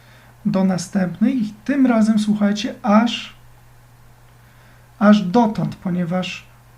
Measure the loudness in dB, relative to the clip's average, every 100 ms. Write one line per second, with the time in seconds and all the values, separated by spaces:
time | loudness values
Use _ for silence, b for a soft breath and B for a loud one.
0 | b b b -8 -2 0 0 -2 -4 -4
1 | -4 -2 -2 0 -4 -6 -4 0 2 2
2 | 2 2 0 0 0 -2 -6 -6 2 2
3 | 2 -4 -12 -20 -20 -20 -20 -20 -20 -20
4 | -20 -20 -20 b b b b b b 2
5 | 4 4 4 2 2 0 -6 -6 -6 -4
6 | -4 -4 -6 -12 -18 -20 -20